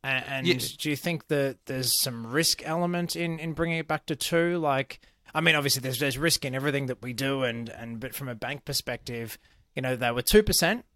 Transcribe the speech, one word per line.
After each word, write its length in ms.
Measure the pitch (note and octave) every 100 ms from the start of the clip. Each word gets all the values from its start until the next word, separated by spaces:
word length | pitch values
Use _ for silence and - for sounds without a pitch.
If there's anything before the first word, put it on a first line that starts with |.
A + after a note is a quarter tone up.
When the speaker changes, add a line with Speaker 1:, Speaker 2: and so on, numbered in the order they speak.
Speaker 1:
A-, 60 | C3+
and 400 | C3 C3 C3+ C3
Speaker 2:
Yeah. 100 | C3+ A#2+ -
Speaker 1:
do 120 | D3+
you 60 | C#3+
think 320 | E3+ E3 -
that 300 | D3 C3+ - -
there's 340 | C3 A#2+ -
some 260 | C#3 A#2 A2+
risk 400 | C3+ E3 - -
element 480 | E3 F3 F3 F3
in, 240 | E3 E3+ E3
in 140 | E3
bringing 260 | D3+ E3+ E3
it 80 | D#3+
back 200 | D#3 -
to 100 | D3+
two? 420 | - E3+ E3+ F3
Like, 420 | D3+ C3+ C3+ - _ _ -
I 60 | D#3
mean, 140 | E3
obviously 260 | D#3 C#3 C3+
there's, 180 | C3 B2
there's 180 | C#3+ B2+
risk 280 | E3 -
in 100 | C#3
everything 320 | C3 C#3+ C#3 C3+
that 160 | B2+
we 100 | B2
do, 300 | A#2 C3+ C#3
and, 260 | B2+ A#2 A2+
and, 320 | A2 A#2 A2+
but 140 | B2+
from 140 | - C3+
a 60 |
bank 300 | A2+ B2 C#3+
perspective, 720 | - C#3 - A#2+ - A#2+ A2+ - _ _ _
you 80 | -
know, 140 | C3 B2+
they 140 | B2
were 120 | A#2+
two 200 | - G#3
percent 420 | G#3+ - E3+ A#3 -